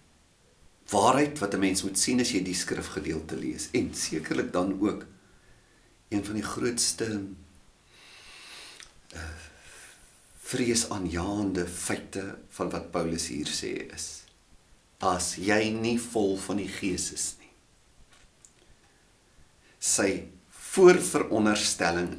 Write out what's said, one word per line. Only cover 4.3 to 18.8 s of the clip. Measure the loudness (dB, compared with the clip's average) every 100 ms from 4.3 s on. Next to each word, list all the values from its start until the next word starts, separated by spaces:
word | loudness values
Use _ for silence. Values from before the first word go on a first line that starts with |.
| -2 0
dan | 0 0 0
ook | 0 -2 -10 -20 -20 -20 -20 -20 _ _ -20 _ _
een | -4 -2
van |
die | -4
grootste, | -4 -2 -2 0 0 0 -2 -4 -6 -12 -20 -20 -20 _ _ -20 -20 -20 -20 -20 -18 -18 -18 -18 -20 -20 -18
uh, | -14 -12 -14 -18 -20 -20 -20 -20 -20 -20 -20 -20 -14 -6
vreesaanjaende | -2 2 2 0 -4 -4 -2 -2 0 0 0 -2
feite | -2 -2 -2 -4 -8 -8 -12 -16
van | -6 -4
wat | -4 -4
Paulus | -2 -2 -2 -4
hier | -4 -4
sê | -4 -4 -6 -8
is, | -10 -12 -12 -18 _ _ -20 _ -20 _ _
as | 0 2 0 -2
jy | 2 4 4 0
nie | 0 0
vol | 0 2 2 2
van | -2 -4
die | -4
Gees | -4 -4 -2 -4
is | -4 -6 -8
nie. | -18 -20 _ _ _ -20 -20 -20 -20 _ -20 _ -20 -20